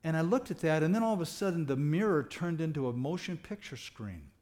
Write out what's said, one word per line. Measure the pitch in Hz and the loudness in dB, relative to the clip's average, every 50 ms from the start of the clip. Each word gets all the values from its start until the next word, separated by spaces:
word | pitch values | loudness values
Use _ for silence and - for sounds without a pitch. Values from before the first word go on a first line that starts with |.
| - | 0
And | 160 160 | 0 2
I | 160 | 2
looked | 160 170 214 262 254 - | 2 2 2 0 0 -2
at | 185 - | -6 -2
that, | - 160 156 160 151 | 2 2 4 4 4
and | 160 190 | 4 4
then | 226 226 | 4 4
all | 226 220 | 2 2
of | 185 | 0
a | 165 | -2
sudden | 156 - - 208 196 175 170 160 | -4 -4 -2 -2 0 0 0 0
the | 139 139 | 0 0
mirror | 131 147 147 151 175 214 214 185 151 127 | 2 2 2 2 2 4 4 4 2 2
turned | - - - 170 175 170 156 | -2 -6 -4 -2 -2 -2 -2
into | 160 160 151 147 135 | -2 -2 -2 -2 -2
a | 123 120 | -2 -2
motion | 123 127 143 175 180 - - 180 | -2 -2 -2 -4 -4 -4 -6 -8
picture | 160 - - 214 202 - - 143 | -8 -8 -12 -12 -12 -10 -14 -14
screen. | 117 - - - - 110 104 92 82 73 69 _ _ | -12 -14 -16 -12 -10 -10 -10 -10 -10 -14 -18 _ _